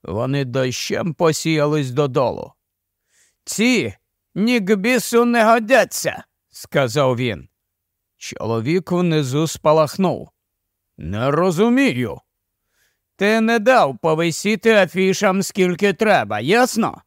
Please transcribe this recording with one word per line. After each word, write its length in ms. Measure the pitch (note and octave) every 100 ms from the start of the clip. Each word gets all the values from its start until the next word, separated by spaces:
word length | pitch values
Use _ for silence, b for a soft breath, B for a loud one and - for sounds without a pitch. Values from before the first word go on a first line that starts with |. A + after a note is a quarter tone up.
Вони 420 | - G2 B2+ C#3+
дощем 680 | C3 C3 C3 A#2+ - G3+ F#3
посіялись 760 | C#3 E3 D#3 D#3+ D#3 D3 D3+ C3
додолу. 600 | B2 C#3+ B2+ A#2+ G1+ - _ _ _ _ _ _ _ _ _
"Ці 500 | - - A#3 A#3+ A#2 - _ _ _
ні 260 | - A3 B3
к 140 | F#3
бісу 500 | G#3 A3 B3+ - A#3
не 200 | A#3+ A#3
годяться", 800 | A3 A#3 G#3+ B3+ F#3+ - D3 - - _ _
сказав 680 | - - D3+ B2+ B2+ C3+ A#2+
він. 300 | B2+ E2+ C2 _ _ _ _ _ _ _
Чоловік 760 | - - G#2 A2+ A#2 F3+ -
внизу 560 | F3+ F3 D#3 C3+ C#3 D#3+
спалахнув. 800 | - D#3 D#3 D3+ - F3+ B2+ - _ _ _ _ _ _ -
"Не 340 | D#2 G#2 C3
розумію". 920 | D3 F#3 E3 A#3 B3 C4+ B2 A2+ C2+ _ _ _ _ _ _ _ _ _
"Ти 260 | _ G3+ A3+
не 180 | A3 A#3
дав 380 | G#3+ B3 D3+ B2
повисіти 760 | E3 D#3 E3+ - G#3 G#3+ A3+
афішам 680 | G#3+ F#3 F3 F#3+ F#3 G3+ F#3+
скільки 500 | F#3 - F3+ E3+ G3+
треба, 460 | F#3 G#3+ F3 G#2 G#2+
ясно?" 640 | B2 A3+ B3 A3 E3+ -